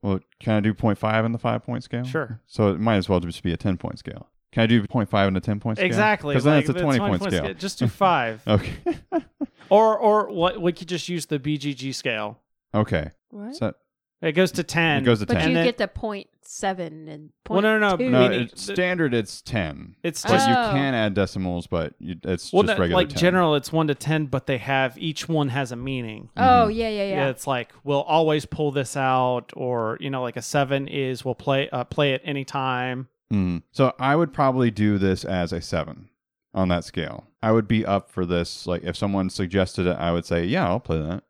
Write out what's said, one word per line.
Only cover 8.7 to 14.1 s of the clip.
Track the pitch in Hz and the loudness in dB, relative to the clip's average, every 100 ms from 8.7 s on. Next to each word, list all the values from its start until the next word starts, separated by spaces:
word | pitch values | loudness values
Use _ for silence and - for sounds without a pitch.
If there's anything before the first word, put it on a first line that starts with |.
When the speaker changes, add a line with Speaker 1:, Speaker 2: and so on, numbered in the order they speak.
| - - 320 - | -6 -6 -6 -4
Speaker 1:
<laughs> | 339 - _ 294 _ - | -6 -6 _ -12 _ 4
Speaker 2:
Or, | 202 220 214 | 6 6 4
or | 226 214 202 | 4 4 0
what, | 202 175 180 | 0 0 2
we | 175 | -2
could | 170 175 | -2 -8
just | 175 - | -8 -4
use | 175 - | -6 -4
the | 147 | -4
B | 135 151 | -2 -4
G | 143 131 | -4 -6
G | 135 | -8
scale. | 131 131 110 104 110 _ _ _ | -6 -4 -4 -6 -10 _ _ _
Speaker 1:
Okay. | 107 104 87 76 _ _ | -2 0 0 -4 _ _
Speaker 3:
What? | 208 208 302 | -16 -14 -6
Speaker 1:
So | 110 - _ _ _ | -6 -6 _ _ _